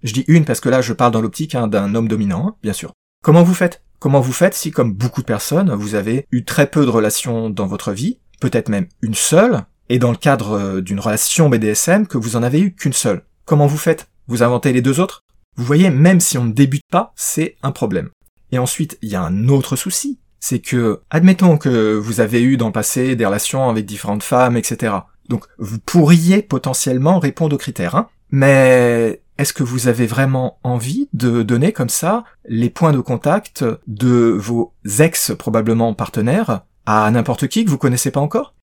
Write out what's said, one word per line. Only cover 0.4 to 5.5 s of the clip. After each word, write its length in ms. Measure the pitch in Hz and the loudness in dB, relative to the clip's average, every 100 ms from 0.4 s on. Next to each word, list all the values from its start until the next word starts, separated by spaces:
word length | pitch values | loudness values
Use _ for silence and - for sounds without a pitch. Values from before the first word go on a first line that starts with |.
| 151 | 4
parce 140 | 117 | -2
que 100 | 139 | 0
là, 100 | 131 | 0
je 140 | 120 | 0
parle 180 | 113 123 | 0 2
dans 80 | 113 | 2
l'optique, 340 | 110 - 156 | -2 -6 -6
hein, 140 | 127 113 | -4 -2
d'un 260 | 104 101 | -2 -2
homme 140 | 110 113 | -2 -2
dominant, 400 | 107 101 90 170 | -2 -2 -2 -4
hein, 60 | 220 | -6
bien 100 | 107 | -8
sûr. 220 | 98 - - _ _ | -8 -10 -16 _ _
Comment 200 | - 160 | 4 6
vous 100 | 175 | 6
faites ? 300 | 185 180 - _ _ | 4 0 -4 _ _
Comment 220 | 139 139 | 0 2
vous 120 | 127 | 0
faites 220 | 123 180 | 0 0
si, 160 | - 160 | 0 -8
comme 240 | 147 120 | -2 -2
beaucoup 260 | 98 120 - | -2 -4 -4
de 60 | - | -4
personnes, 480 | 107 - | -6 -2